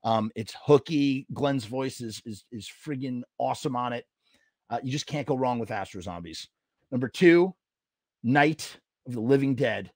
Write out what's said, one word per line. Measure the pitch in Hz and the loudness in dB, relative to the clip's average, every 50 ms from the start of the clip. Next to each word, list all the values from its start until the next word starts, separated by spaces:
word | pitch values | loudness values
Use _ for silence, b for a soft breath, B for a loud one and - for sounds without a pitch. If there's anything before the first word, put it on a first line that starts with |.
| _ | _
Um, | 110 113 110 107 110 - | 2 2 2 0 -2 -4
it's | - 113 - - - - | -8 -10 -10 -12 -14 4
hooky. | - 147 139 - - 165 147 143 139 135 131 139 _ 143 | 6 6 6 6 2 0 0 2 2 0 -2 -4 _ -6
Glenn's | - 135 139 139 135 113 | -2 -2 0 0 -2 -4
voice | 101 120 131 135 135 - - | -6 -6 -4 -4 -4 -6 -8
is, | 123 113 107 - _ | -10 -10 -10 -10 _
is, | 120 107 95 _ _ | -12 -12 -12 _ _
is | - 110 98 - | -14 -14 -14 -14
friggin' | - - - 156 147 131 131 135 127 123 123 _ _ _ | -18 -16 -10 -8 -8 -6 -6 -6 -6 -8 -8 _ _ _
awesome | 131 131 127 - - 151 131 | -2 -2 -2 -2 -4 -4 -2
on | 123 123 123 120 | -2 -2 -2 -4
it. | 120 - _ _ _ _ _ _ _ _ _ _ _ _ _ | -6 -10 _ _ _ _ _ _ _ _ _ _ _ _ _
Uh, | 110 120 - | -6 -6 -4
you | 131 | -4
just | 127 147 - - | -4 -4 -6 -4
can't | - 147 143 | -6 -6 -2
go | - 139 | 0 0
wrong | 127 131 123 123 117 | 0 2 0 0 -2
with | 113 101 | -4 -4
Astro | 117 104 95 - - 101 | -4 -6 -6 -8 -10 -12
Zombies. | 87 98 90 87 87 82 80 - - - _ _ _ _ _ _ _ _ | -10 -10 -10 -10 -10 -12 -12 -14 -14 -16 _ _ _ _ _ _ _ _
Number | - 127 131 120 | -4 -2 -2 -2
two, | - - 185 170 170 170 175 190 180 _ _ _ _ _ _ _ _ _ _ _ _ _ - | -2 6 8 8 8 8 6 4 0 _ _ _ _ _ _ _ _ _ _ _ _ _ 0
Night | 117 131 147 147 151 160 - - - - - _ _ _ _ _ - | 2 4 6 6 4 2 0 -8 -14 -14 -18 _ _ _ _ _ -10
of | 123 | -6
the | 120 | -4
Living | 110 120 139 139 139 135 135 | 2 4 4 4 4 2 0
Dead. | 117 139 120 104 98 98 95 _ | 2 0 0 0 -2 -6 -10 _